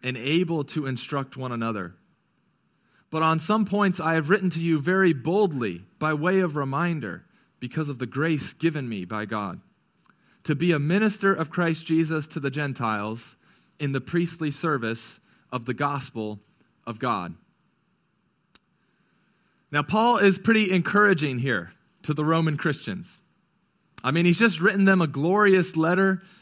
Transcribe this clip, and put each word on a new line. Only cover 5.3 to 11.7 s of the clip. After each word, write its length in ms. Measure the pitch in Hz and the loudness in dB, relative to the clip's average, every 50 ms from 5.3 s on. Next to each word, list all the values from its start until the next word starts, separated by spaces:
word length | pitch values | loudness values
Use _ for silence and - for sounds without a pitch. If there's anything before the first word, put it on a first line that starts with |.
| 175 208 214 185 147 131 120 104 85 85 95 - _ _ | 2 2 2 2 0 -2 -4 -4 -4 -8 -12 -18 _ _
by 140 | 151 156 156 | -4 -2 -2
way 260 | 147 151 180 190 190 | 0 0 0 2 2
of 160 | 185 170 147 | 0 0 -2
reminder, 680 | 151 139 135 131 143 170 175 170 156 170 202 85 85 - _ _ _ _ _ _ _ | -4 -4 -2 -2 -2 -2 -2 -2 -4 -6 -8 -10 -12 -16 _ _ _ _ _ _ _
because 280 | - 120 - 156 156 143 | -12 -8 -4 -4 -4 -4
of 100 | 139 117 | -4 -6
the 80 | 127 | -8
grace 460 | 113 - 131 151 165 160 143 - - - | -6 -4 -2 -2 0 0 -2 -4 -8 -6
given 360 | - 151 165 156 151 135 120 | -2 -2 -2 0 -2 -4 -6
me 160 | 113 98 90 | -6 -8 -6
by 200 | 90 110 107 107 | -6 -6 -6 -6
God, 360 | 101 110 107 104 95 85 - - _ _ _ _ _ _ _ _ _ _ _ _ _ _ _ - | -4 -4 -4 -4 -6 -8 -10 -14 _ _ _ _ _ _ _ _ _ _ _ _ _ _ _ -4
to 100 | - 151 | -4 -2
be 160 | 131 160 175 | 0 2 2
a 80 | 165 147 | 2 2
minister 560 | 143 151 175 202 220 214 208 - - 196 190 | 2 2 2 2 2 2 0 2 2 2 2
of 160 | - 160 147 | 2 -2 -4
Christ 340 | - 180 175 165 | -2 0 0 0